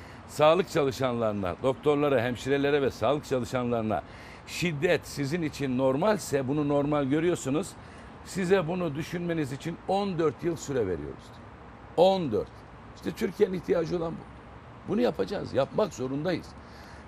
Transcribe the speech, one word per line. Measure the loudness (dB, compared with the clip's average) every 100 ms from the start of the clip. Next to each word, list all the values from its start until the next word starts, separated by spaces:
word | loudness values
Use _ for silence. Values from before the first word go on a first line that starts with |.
| -16 -16 -8
sağlık | 4 6 6 4
çalışanlarına, | 2 2 2 0 2 0 0 -2 0
doktorlara, | 0 2 2 4 4 4
hemşirelere | 2 -2 0 2 4 4
ve | 2
sağlık | 2 2 2
çalışanlarına | 0 -2 0 -2 0 0 2 0 -2 -12 -18 -18 -10
şiddet | -2 -2 2 2 2 0
sizin | -4 -2 -2
için | -2 -2 -2 2
normalse, | 4 4 4 2 2 0 2
bunu | 0 2
normal | 2 2 2
görüyorsunuz, | 2 2 2 0 0 0 -2 -8 -16 -18 -18 -16
size | -10 -4 4 4 4
bunu | 0 -2
düşünmeniz | -2 -4 -4 -2 -2 -2
için | -4 -6 -6 0
on | 0 0 2
dört | 0 0
yıl | -2 -4
süre | -2 0 0
veriyoruz | 0 -4 -10
diyor. | -14 -18 -18 -18 -18 -18 -2 6
On | 6 6 2
dört. | 0 -2 -8 -18 -18 -18 -10
İşte | -8
Türkiye'nin | -2 -2 2 2
ihtiyacı | 2 0 2 2 0
olan | -2
bu. | -6 -10 -16 -18 -18 -18 -12 -2
Bunu | 2
yapacağız, | 2 2 -2 -4 -2
yapmak | 0 0 2 0
zorundayız. | 0 -4 -2 -2 -2 -4 -16 -18 -18 -18 -18